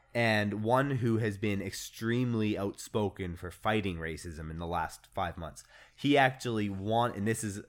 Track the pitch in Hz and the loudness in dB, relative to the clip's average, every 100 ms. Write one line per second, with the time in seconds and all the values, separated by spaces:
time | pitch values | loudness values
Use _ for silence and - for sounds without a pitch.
0 | _ 120 117 107 101 104 107 127 143 135 | _ 0 4 4 2 0 2 2 2 2
1 | 117 110 113 98 107 98 95 - - - | 2 2 0 0 -2 0 -2 -8 -12 -6
2 | 113 120 127 113 107 92 101 - - 117 | 0 0 2 2 2 0 -2 -4 -6 -2
3 | 101 - 92 87 90 - 110 110 98 82 | -2 -2 -8 -6 -10 -4 0 2 0 -4
4 | 82 80 87 78 80 80 85 85 78 - | -6 -6 -10 -10 -8 -6 -2 -2 -2 -8
5 | - - 87 87 78 - - - - - | -12 -4 -4 -4 -10 -12 -20 -20 -20 -4
6 | 143 139 131 131 123 113 104 95 101 113 | 4 6 6 2 -2 0 0 -2 0 2
7 | 120 104 104 110 107 98 | 2 0 0 0 -2 -6